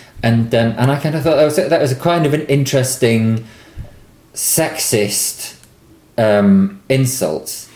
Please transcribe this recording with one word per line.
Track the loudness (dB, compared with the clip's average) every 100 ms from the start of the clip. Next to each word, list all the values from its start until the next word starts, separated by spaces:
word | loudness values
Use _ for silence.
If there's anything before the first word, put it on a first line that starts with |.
| -20 -4
And, | 0 0 0 0
um, | 0 0
and | 0
I | 0
kind | -2 -2
of |
thought | 0 2
that | 2
was, | 2
that | 0 0
was | 0
a | 0
kind | 0 0 0
of |
an | 0 0
interesting | 0 2 0 0 0 0 2 0 -2 -6 -20 -20 -18 -18 -18 -20 -20 _
sexist, | -8 -2 0 -2 -2 -2 0 0 -2 -6 -8 -14 -16 -20 _ _ -20 _ 0
um, | 2 4 6 4 4 -4 -2
insult, | 0 0 -2 -4 -4 -8 -14 -16